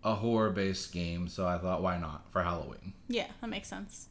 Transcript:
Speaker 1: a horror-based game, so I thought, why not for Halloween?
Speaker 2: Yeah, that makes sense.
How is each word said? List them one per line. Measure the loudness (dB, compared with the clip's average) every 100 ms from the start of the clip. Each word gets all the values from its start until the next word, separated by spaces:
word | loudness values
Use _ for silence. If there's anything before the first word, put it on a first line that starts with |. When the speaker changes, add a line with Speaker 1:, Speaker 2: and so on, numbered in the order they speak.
Speaker 1:
a | 2
horror-based | 2 4 6 6 4 2 2 -2
game, | -2 0 0 -2
so | 0 2
I | 2
thought, | 2 2
why | 2 0
not | -2 -6 -4
for | 0
Halloween? | 2 0 -4 -8 -12 -12 -4
Speaker 2:
Yeah, | -4 -4 -8
that | -6
makes | -6 -6
sense. | -10 -10 -12 -16